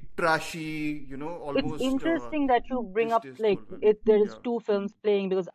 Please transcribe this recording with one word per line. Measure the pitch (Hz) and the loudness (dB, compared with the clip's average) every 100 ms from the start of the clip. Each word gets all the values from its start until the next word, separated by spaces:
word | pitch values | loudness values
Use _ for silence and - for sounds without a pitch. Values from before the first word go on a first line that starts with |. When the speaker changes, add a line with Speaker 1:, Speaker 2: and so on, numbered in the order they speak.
| - - | -8 0
Speaker 1:
trashy, | 170 160 - 170 156 156 151 147 131 | 2 2 0 -8 -6 -4 -4 -4 -8
you | 135 | -10
know, | 151 175 147 | -10 -8 -4
almost, | 190 294 | -2 -2
Speaker 2:
It's | 156 | -2
Speaker 1:
uh, | 262 | -2
Speaker 2:
interesting | 269 320 330 240 311 277 | 0 0 -2 -2 -2 2
that | 240 - | 2 2
you | 247 | -6
bring | 196 196 226 | -4 -2 2
up, | 226 | 0
Speaker 1:
distasteful | 175 127 214 | -2 -2 0
Speaker 2:
like, | 196 - | 0 -4
Speaker 1:
film. | - | 0
Speaker 2:
it, | 208 214 - | 2 4 6
there | 214 | 6
is | 208 | 4
Speaker 1:
Yeah. | - | -2
Speaker 2:
two | 254 233 | -4 -4
films | 226 202 214 - | 0 -2 -2 -4
playing, | 208 202 190 | 0 0 2
because | 190 175 | -2 -2